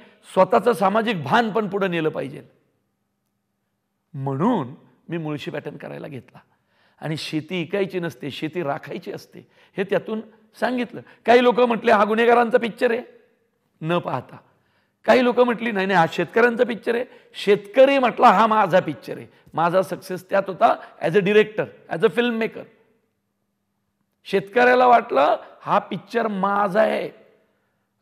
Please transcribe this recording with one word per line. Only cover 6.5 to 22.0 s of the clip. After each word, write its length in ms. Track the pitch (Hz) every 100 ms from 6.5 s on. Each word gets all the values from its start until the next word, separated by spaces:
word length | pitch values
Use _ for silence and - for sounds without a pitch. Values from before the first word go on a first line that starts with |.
| _ _ _ _ _
आणि 160 | 143 156
शेती 460 | - 156 147 185
इकायची 380 | 160 202 196 180
नसते, 300 | 170 - 147
शेती 320 | 127 156 175
राखायची 500 | 143 151 - 202 202
असते, 340 | - - - - _ _ -
हे 80 |
त्यातून 360 | 196 185 180 220 - _ _ -
सांगितलं. 400 | 226 254 233 135 - - -
काही 160 | 247
लोक 180 | 247 220
म्हटले, 320 | 247 226 233
"हा 120 | 214
गुन्हेगारांचा 540 | 208 220 233 233 233 247
पिक्चर 320 | 233 - 247
आहे," 120 | 233 240 - _ _ _ _ _ -
न 180 | 160 175
पाहता. 380 | 175 135 - - _ _ _ _ _ _
काही 200 | - 233
लोक 160 | 247 240
म्हटली, 300 | 247 226 233
"नाही, 160 | 202 190
नाही, 120 | 190
हा 80 | 160
शेतकऱ्यांचा 520 | - 170 233 240 233
पिक्चर 300 | 247 226 -
आहे." 100 | 233 254 - _
शेतकरी 640 | - - 202 - 262 262 277
म्हटला, 300 | 247 - 247
"हा 180 | 190 220
माझा 340 | 220 202 180
पिक्चर 380 | 170 135 - 135
आहे." 80 | 117 _ _
माझा 280 | - 170 180
सक्सेस 480 | 185 170 - 180 -
त्यात 120 | 196 190
होता 300 | 180 233 - - -
as 100 | 185
a 80 | 185
director, 440 | 190 214 214 196 135 - -
as 100 | 170